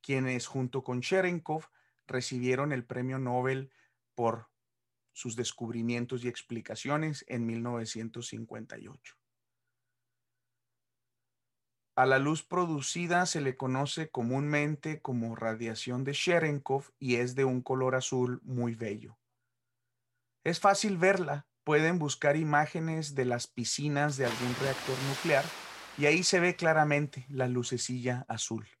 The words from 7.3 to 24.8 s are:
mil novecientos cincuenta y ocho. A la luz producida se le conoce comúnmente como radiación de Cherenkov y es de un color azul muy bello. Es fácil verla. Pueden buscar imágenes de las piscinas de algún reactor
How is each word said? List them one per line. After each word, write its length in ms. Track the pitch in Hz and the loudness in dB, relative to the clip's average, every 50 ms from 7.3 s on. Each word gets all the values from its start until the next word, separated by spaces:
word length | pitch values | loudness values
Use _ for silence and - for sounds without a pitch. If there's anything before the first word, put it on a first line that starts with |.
| 127 120 117 | -4 -4 -2
mil 160 | 113 113 117 | -2 -4 -4
novecientos 680 | 117 120 120 117 113 110 - 113 113 113 113 120 120 - | -4 -4 -4 -4 -6 -6 -8 -8 -8 -8 -10 -10 -10 -10
cincuenta 500 | - 113 113 - - 113 110 - 117 - | -10 -10 -12 -10 -12 -12 -12 -12 -14 -16
y 80 | - | -16
ocho. 280 | - 147 - _ - - _ _ _ _ _ _ _ _ _ _ _ _ _ _ _ _ _ _ _ _ _ _ _ _ _ _ _ _ _ _ _ _ _ _ _ _ _ _ _ _ _ _ _ _ _ _ _ _ _ _ _ _ _ _ _ _ | -18 -18 -20 _ -20 -20 _ _ _ _ _ _ _ _ _ _ _ _ _ _ _ _ _ _ _ _ _ _ _ _ _ _ _ _ _ _ _ _ _ _ _ _ _ _ _ _ _ _ _ _ _ _ _ _ _ _ _ _ _ _ _ _
A 120 | - 131 | 4 6
la 100 | 131 131 | 6 6
luz 240 | 135 139 147 160 156 | 4 4 2 0 -2
producida 840 | - _ 175 175 180 170 156 143 135 - - 170 175 165 175 175 180 | -4 _ 0 0 2 2 0 -2 -2 -4 -4 -4 -2 2 2 2 2
se 120 | 175 - 160 | 2 0 0
le 160 | 143 135 127 | -2 -2 -2
conoce 540 | - 135 127 131 131 143 139 - 165 160 156 | -2 -2 -2 0 0 0 -2 -4 -6 -8 -6
comúnmente 920 | - 131 117 117 127 135 147 147 151 147 147 147 156 143 - 160 156 151 | -4 -4 -2 0 0 0 0 0 2 2 2 0 -2 -4 -4 -8 -8 -6
como 360 | _ 139 127 120 117 113 113 | _ -4 -2 -2 -2 -4 -6
radiación 680 | 110 113 113 110 110 120 113 113 117 - 123 123 123 131 | -4 -4 -4 -4 -2 -4 -6 -6 -6 -6 -4 -4 -2 -2
de 100 | 139 143 | -2 -2
Cherenkov 800 | - - 180 175 170 160 156 147 139 - - 135 139 139 - _ | -2 0 2 4 4 4 2 0 -2 -2 -2 -2 -2 -2 -6 _
y 200 | _ 139 127 123 | _ 0 0 2
es 180 | 117 123 123 127 | 2 2 0 2
de 100 | 135 135 | 2 2
un 160 | 131 127 127 | 2 2 0
color 320 | 123 - 135 131 131 127 127 | -2 -2 0 2 2 2 2
azul 480 | 131 123 - 135 127 123 123 123 123 - | 0 0 0 0 0 2 0 -2 -6 -6
muy 300 | - 127 120 120 117 117 | -6 -2 -2 0 -2 -2
bello. 460 | 110 113 107 101 107 - 104 - _ _ _ _ _ _ _ _ _ _ _ _ _ _ _ _ _ _ _ _ _ _ _ _ _ _ | -4 -6 -6 -6 -8 -10 -16 -20 _ _ _ _ _ _ _ _ _ _ _ _ _ _ _ _ _ _ _ _ _ _ _ _ _ _
Es 180 | 156 170 - | -2 -2 4
fácil 360 | - 202 196 196 - 214 196 | 6 6 6 6 2 0 2
verla. 480 | 170 175 190 196 185 180 143 143 147 - _ _ _ _ | 4 6 6 6 4 2 -2 -4 -6 -6 _ _ _ _
Pueden 340 | - 151 151 160 165 180 180 | 4 4 6 6 4 4 2
buscar 380 | 151 143 - - - 147 143 | 0 0 -2 2 4 4 4
imágenes 760 | 156 160 151 147 147 151 147 - 165 160 160 160 160 156 143 143 | 4 2 4 4 4 4 2 -2 -4 -4 -2 -2 -4 -4 -4 -2
de 100 | 135 127 | 0 0
las 220 | 123 120 120 - | 2 0 -2 -4
piscinas 680 | - _ - 117 - - - 147 147 147 143 143 151 143 | -8 _ -6 -4 -4 -2 -2 -2 0 2 2 2 2 2
de 120 | 131 131 | 0 0
algún 280 | 120 117 120 123 123 123 110 | 0 0 0 -2 -2 -2 0
reactor 340 | 131 139 131 - | -2 -2 -2 -2